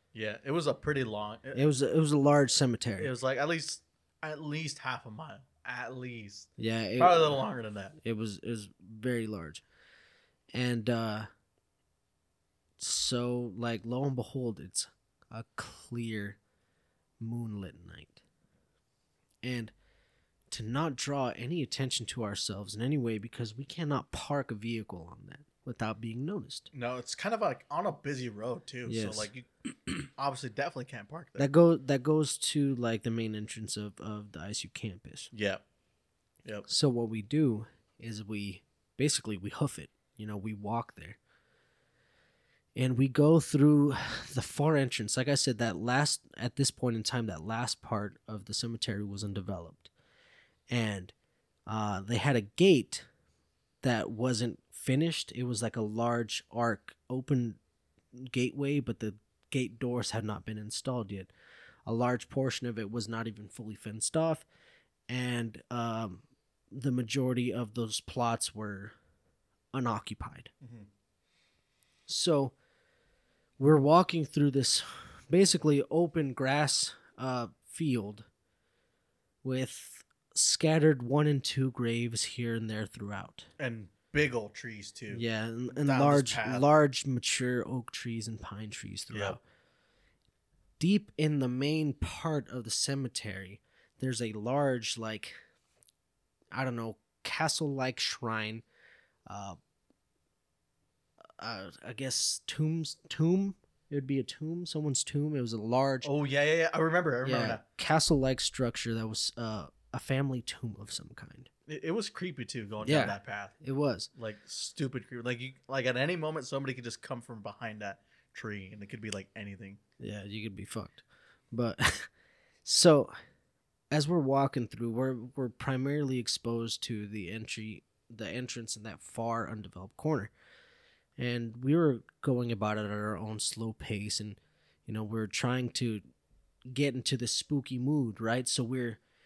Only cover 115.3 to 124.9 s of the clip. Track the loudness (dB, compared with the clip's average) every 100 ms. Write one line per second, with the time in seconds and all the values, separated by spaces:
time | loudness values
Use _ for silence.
115.3 | -4 -6 -14 -6 -2 0 2 0 0 -2
116.3 | -4 -4 -4 -4 -6 -8 -10 -8 -8 -8
117.3 | -12 -12 -8 -8 -6 -8 -8 _ _ _
118.3 | -10 -8 -6 -8 -12 -12 -10 -8 -8 -10
119.3 | -12 -12 -12 -14 -16 _ -14 -10 -8 -8
120.3 | -6 -6 -8 -10 -10 -10 _ -20 _ _
121.3 | _ _ -4 -2 2 0 0 -6 _ _
122.3 | _ _ _ 0 8 10 10 6 -4 -20
123.3 | _ _ _ _ _ -4 0 2 2 4
124.3 | 4 4 2 -4 -4 -4